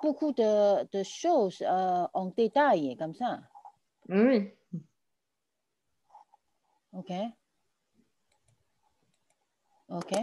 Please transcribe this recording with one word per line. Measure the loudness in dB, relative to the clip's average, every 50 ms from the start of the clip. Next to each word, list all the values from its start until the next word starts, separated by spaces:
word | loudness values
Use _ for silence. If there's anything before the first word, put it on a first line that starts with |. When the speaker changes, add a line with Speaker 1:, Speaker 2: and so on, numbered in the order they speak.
Speaker 1:
beaucoup | 0 -2 -2 0 -2 -2
de, | 0 2 2 4 4 4 4 4 4 2 0 -2
de | -4 -6 -6
choses, | -6 -6 -4 0 2 2 2 2 0 -2 -4
euh, | -2 0 0 0 0 0 0 -2 -2 -2 -4
en | -4 -6
détail, | -4 -2 0 0 2 2 4 4 4 4 2 0 -2 -4
comme | -6 -8 -8 -8
ça. | -6 -6 -6 -6 -8 -12 _ -20 -20 -20 -20 -20 _ _ _ _ _ _
Speaker 2:
Oui, | -2 0 2
oui. | 4 4 4 2 0 -2 -10 _ _ _ -14 -14 -14 _ _ _ _ _ _ _ _ _ _ _ _ _ _ _ _ _ _ _ _ _ _ _ _ _ -20 -20 -20 _ _ _ _ _ _ _ _ _ _ _ _ _ -16
Speaker 1:
OK. | -14 -10 -8 -8 -6 -6 -8 -10 _ _ _ _ _ _ _ _ _ _ _ _ _ _ _ _ _ _ _ _ _ _ _ _ _ _ _ _ _ _ _ _ _ _ _ _ _ _ _ _ _ _ _ _ _ _ _ _ _ _ -10
OK. | -8 -8 -6 -4 -2 -4